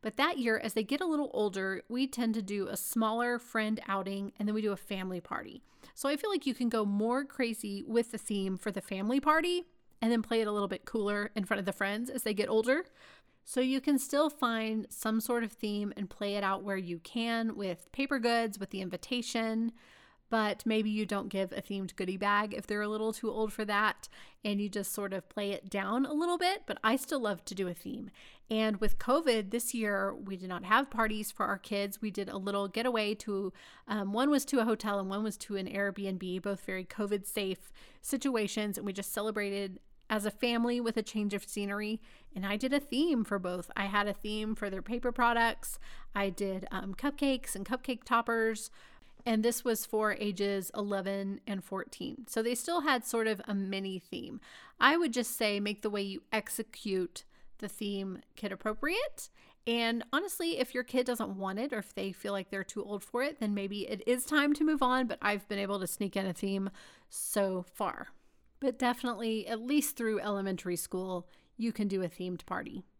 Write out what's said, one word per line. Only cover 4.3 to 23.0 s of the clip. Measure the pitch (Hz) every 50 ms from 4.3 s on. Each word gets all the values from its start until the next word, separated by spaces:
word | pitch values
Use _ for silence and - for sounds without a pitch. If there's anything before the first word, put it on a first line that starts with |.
| - -
and | 208 208
then | 214
we | 214 214
do | 214 202
a |
family | 190 - - 208 190 190 185 185 175
party. | 170 - - - - - - - - - - - - - -
So | - - 269
I | 302
feel | 294 - 427
like | 403 320 -
you | 269 240
can | - 254 233
go | 226 226 214
more | 202 202 202 214 226 240 269 285
crazy | 277 - - 262 233 226 - - 208 202 196 -
with | - 220 233 226 226 -
the |
theme | 214 - - 214 202 190 190 190
for | 185 - 220
the | 185 202
family | - - 202 190 196 214 247 277
party | 269 311 311 320 320 349 359 359 349 - _ - _ - - -
and | - 226
then | 240 233 214
play | - 240 226
it | 226
a | 214 208
little | 208 202 190
bit | 196 - -
cooler | - - 226 202 202 208 208 208 220 -
in | 220 196
front | - 220 196
of | 190
the | 196 190
friends | - 202 196 202 214 240 254
as | 277 254 -
they | 220 214
get | 196 208 -
older. | - 220 226 240 262 311 359 - - - - - - - _ _ _ _ _
So | - - 262
you | 254 254 269 269
can | 262 - 294 262
still | - - - 277 302 311
find | 294 - - 233 226 226 220 220 220 220 208 -
some | - - - 220 220 226
sort | 220 - 240 240 233
of | 208 -
theme | - - 214 208 208 208 202 -
and | - 202 185
play | - - 208 202 202
it | 208 202
out | 190 196 190 196
where | 208 196
you | 190 185 175 175 165
can | _ - - 240 226 233 233 226 226 226 -
with | - 202 190 175 170 - -
paper | - - 277 269 285 269
goods, | 226 240 233 233 226 220 202 196
with | 196 -
the | - 196
invitation. | 190 180 185 175 - - 254 240 233 - - 233 226 220 220 226 226 233 - - - - - - - - _ _ _ _
But | - 226 214 208 208 208 -
maybe | 226 220 220 220 214
you | 214 214 214
don't | 196 208 202 - -
give | - 190 196 185 -
a | -
themed | 202 - 202 196 190 185 -
goodie | - 190 185 185
bag | 190 202 202 202 208 214 214 202
if | - 202
they're | - 208 208
a | 208 208
little | 214 214